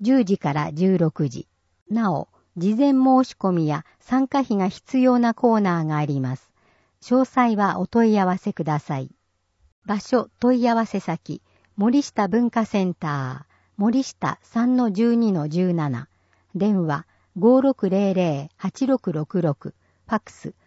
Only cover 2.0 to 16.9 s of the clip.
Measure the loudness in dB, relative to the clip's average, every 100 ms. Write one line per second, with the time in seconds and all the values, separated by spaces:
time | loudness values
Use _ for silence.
2 | -2 -2 -6 _ _ -4 -2 2 2 4
3 | 4 4 2 -2 -2 0 0 -4 -8 _
4 | -4 -2 0 -2 -2 -2 -2 -4 -4 0
5 | 2 4 2 2 2 2 2 0 -2 -2
6 | -2 -2 -4 -6 _ _ _ _ _ _
7 | -2 0 2 0 0 2 0 -2 -2 2
8 | 2 2 2 -2 -6 -6 -4 -4 -4 -8
9 | -8 -16 _ _ _ _ _ _ -8 -6
10 | -2 -2 -2 _ 0 2 2 0 -2 -6
11 | -6 -8 -8 -14 -14 _ _ -2 0 2
12 | 0 -2 0 0 0 -2 -2 -2 -2 -4
13 | -6 -6 -6 -10 -16 _ _ -2 0 0
14 | -2 -6 -6 -8 _ -2 0 2 0 0
15 | 2 2 2 0 -2 -2 0 0 -2 -4
16 | -10 _ _ _ _ -4 0 0 0